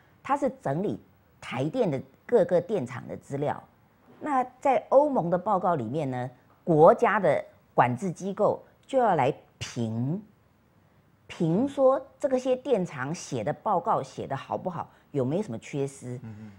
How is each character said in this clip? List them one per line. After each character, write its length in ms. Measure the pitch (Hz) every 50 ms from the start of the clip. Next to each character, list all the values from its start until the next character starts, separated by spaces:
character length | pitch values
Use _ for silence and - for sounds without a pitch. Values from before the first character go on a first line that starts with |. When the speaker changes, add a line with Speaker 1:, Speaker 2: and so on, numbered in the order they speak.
| _ _ _ _ -
Speaker 1:
它 120 | - 269
是 140 | 285 294 262 - -
整 200 | - 143 139 165
理 180 | 202 185 113 - - _ _ _ _ _ _ _ - -
台 140 | - 123 135 160
电 200 | 160 262 240 180
的 80 | 139 131 - - _ _ _
各 180 | - 240 226 175
个 160 | - 180 170
电 260 | 175 - 226 180 131
厂 220 | 120 127 - -
的 80 | 65 87
资 220 | - - - 139
料。 260 | 139 147 139 90 - - - _ _ _ _ _ _ _ - - -
那 240 | - 302 285 254 247 - - _
在 260 | - 285 254 - - -
欧 200 | - 269 302 302
盟 200 | 269 226 180 175
的 80 | 175
报 200 | 180 190 214 208
告 180 | 180 208 185 170
里 100 | 147 117
面 260 | 107 123 165 151 135
呢， 180 | 127 123 123 127 - _ _ _ _ _
国 320 | _ - 165 151 160 185 233
家 280 | 226 233 208 190 220
的 200 | 185 160 131 - - - - _ _ _ _
管 220 | - 131 123 123
制 160 | 120 190 190
机 220 | 151 - 180 196 196
构 280 | - 208 156 - - - - _ _ _
就 140 | - - 262
要 160 | 247 220 180
来 180 | 147 123 135 151 - - _ _
评， 640 | - - - - 123 117 113 113 113 123 135 165 214 - - _ _ _ _ _ _ _ _ _ _ _ _ _ _ _ _ _ _ _
评 400 | - - - 175 160 165 202 262
说 400 | 285 277 277 269 262 269 - - - _ _
这 80 | -
个 100 | 277 262
些 160 | 254 247 269 254
电 320 | 254 - 294 254 196 180
厂 300 | 160 - 131 127 139 165
写 300 | - - - 143 120 104
的 80 | 143 151
报 260 | - - 220 202 175
告 240 | - 226 190 139 135
写 240 | - - - 101
得 80 | 78 -
好 220 | - - - 104
不 120 | 107 - 185
好， 200 | 170 143 - - _ _ _ _
有 120 | - 143 123
没 140 | 127 151
有 40 | 185
什 80 | 208 -
么 80 | 117 113
缺 280 | - - - 143 139
失。 280 | 139 139 - - 123 123
Speaker 2:
嗯， 60 | 120 120
嗯， 280 | 113 107 104 110 104 -